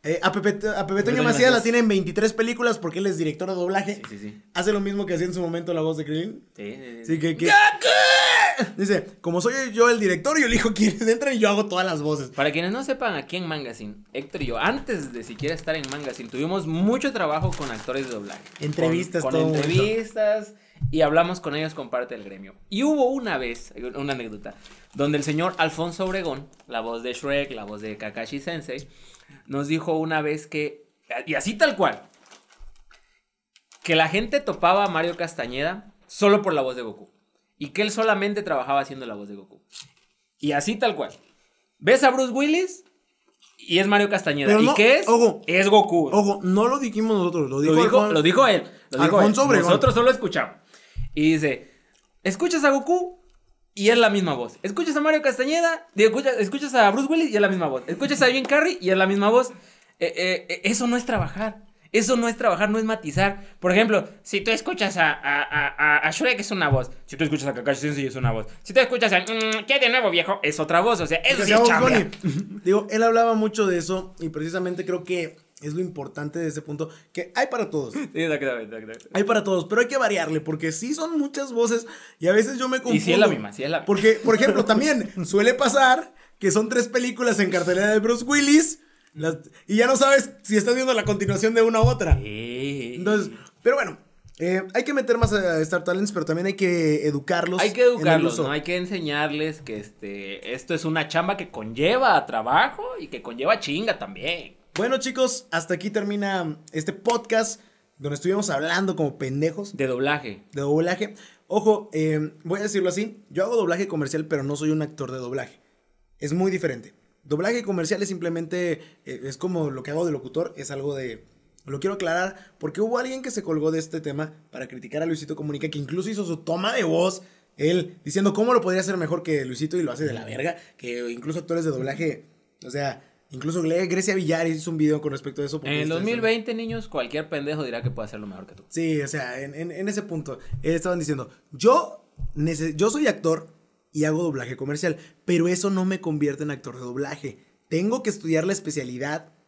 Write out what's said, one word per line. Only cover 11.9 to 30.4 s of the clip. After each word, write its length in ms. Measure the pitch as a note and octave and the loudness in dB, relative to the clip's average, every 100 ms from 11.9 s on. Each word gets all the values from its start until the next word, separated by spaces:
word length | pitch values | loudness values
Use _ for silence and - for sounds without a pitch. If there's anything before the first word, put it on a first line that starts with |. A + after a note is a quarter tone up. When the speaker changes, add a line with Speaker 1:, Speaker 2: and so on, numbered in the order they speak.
| D#3+ | -2
Speaker 1:
voces". 300 | D3 D3+ B2+ | -2 -2 -4
Speaker 2:
Para 200 | - D3 | 0 0
quienes 220 | D3 F3+ | 0 -4
no 100 | A#3 | -4
sepan, 320 | C4+ C4 A#3+ E3 | -4 -2 -2 -4
aquí 220 | - F3 | -6 -8
en 100 | E3+ | -6
Mangazine, 480 | D3+ C3 A2 G#2 G#2 - | -6 -8 -12 -14 -16 -12
Héctor 300 | C3+ C#3 - | -12 -10 -8
y 60 | B2+ | -6
yo, 100 | A#2 | 0
antes 560 | D#3+ C4+ - G3+ C#3 | 0 -2 -4 -6 -6
de 100 | A#2+ | -10
siquiera 320 | A#2 A2+ C#3+ D#3+ | -12 -6 -6 -6
estar 180 | - D#3+ | -6 -6
en 120 | C3+ | -6
Mangazine, 400 | C#3+ C#3 - A#2 | -8 -8 -10 -10
tuvimos 380 | B2+ D#3 F#3+ D#3+ | -6 -4 -4 -4
mucho 460 | D#3+ G3 B3+ C#4 | 0 0 2 -2
trabajo 380 | A3 D#3+ D#3 - - | -2 -2 0 -2 -2
con 140 | C#3 | -6
actores 360 | A2 G#2 C3 C3 | -8 -6 -6 -6
de 60 | A2+ | -8
doblaje. 260 | G2+ - - - | -10 -14 -18 -8
Speaker 1:
Entrevistas, 640 | D3+ D3+ E3 E3+ F3+ F3 | -6 -2 0 0 -2 -2
Speaker 2:
Con, 80 | D#3 | 0
Speaker 1:
todo 120 | - | 2
Speaker 2:
con 80 | D#3+ | 2
Speaker 1:
mundo. 100 | D#3 C#3+ | 2 2
Speaker 2:
entrevistas, 880 | F3+ G#3 A3+ A3 A3 G#3+ G#3+ G#3 - _ - - | 2 2 0 -4 -2 0 0 -4 -18 _ -6 -2
y 80 | D#3 | 2
hablamos 400 | D3 D#3 F3 F3+ | 4 4 2 -2
con 160 | D#3 D3 | -6 -4
ellos 180 | D#3 D#3 | -6 -8
con 140 | A#2+ | -6
parte 260 | B2 B2 A#2 | -6 -6 -10
del 100 | G2 | -14
gremio. 300 | F#2+ G2 - - | -16 -18 -20 -8
Y 140 | G3 | 0
hubo 220 | C#4+ D4+ B3+ | 2 4 2
una 280 | C#4 A3+ D3 | 0 -2 -4
vez, 360 | B2 A#2 - - B2 C3+ | -4 -8 -12 -12 -10 -6
una 160 | C#3+ | -4
anécdota, 420 | C3 A2+ G#2 A2 - - - _ - | -4 -6 -12 -14 -18 -20 -20 _ -4
donde 220 | C#3+ D3+ | 0 0
el 60 | |
señor 320 | D3 D3+ F3+ F3+ | 0 -2 -2 0
Alfonso 440 | D#3+ D#3+ E3+ E3 F#3 | -2 -2 -6 -4 -4
Obregón, 400 | F#3+ E3+ C3 C#3+ _ - | -4 -6 -8 -12 _ -8
la 140 | A#2 | -6
voz 220 | A2+ A#2 | -6 -6
de 100 | B2 | -8
Shrek, 380 | B2 C#3+ C#3+ C#3 | -8 -4 -2 -4
la 120 | A#2+ | -10
voz 160 | G2+ G#2 | -12 -12
de 140 | G#2+ G#2 | -10 -10
Kakashi 440 | G#2+ G#2+ A2+ C3+ | -10 -10 -10 -8
Sensei, 480 | C#3 E3 D#3 C3 - - - - _ C#3 - | -8 -10 -10 -12 -14 -20 -20 -20 _ -20 -8
nos 200 | C#3 C#3+ | -6 -2
dijo 300 | D#3+ D#3+ D#3+ | -2 0 -2
una 240 | D#3+ D#3 | 0 -2
vez 240 | D3+ D3+ | -2 -6